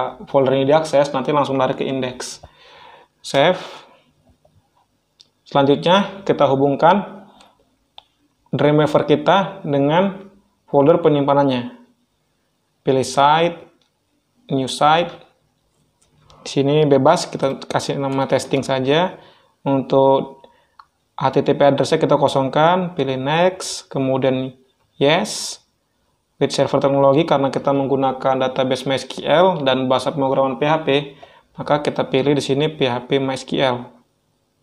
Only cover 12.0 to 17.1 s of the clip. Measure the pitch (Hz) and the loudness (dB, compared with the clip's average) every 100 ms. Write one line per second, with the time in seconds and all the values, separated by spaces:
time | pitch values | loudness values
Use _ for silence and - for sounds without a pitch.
12 | _ _ _ _ _ _ _ _ - 135 | _ _ _ _ _ _ _ _ -2 -2
13 | 123 - 143 156 170 170 - _ _ _ | 0 2 4 4 0 -2 -14 _ _ _
14 | _ _ _ _ - 139 127 - 147 160 | _ _ _ _ -6 -4 -4 0 2 2
15 | - - - _ _ _ _ _ _ _ | 0 -8 -20 _ _ _ _ _ _ _
16 | _ _ _ - - - 139 151 151 139 | _ _ _ -20 -8 -2 0 2 4 4
17 | 135 | 4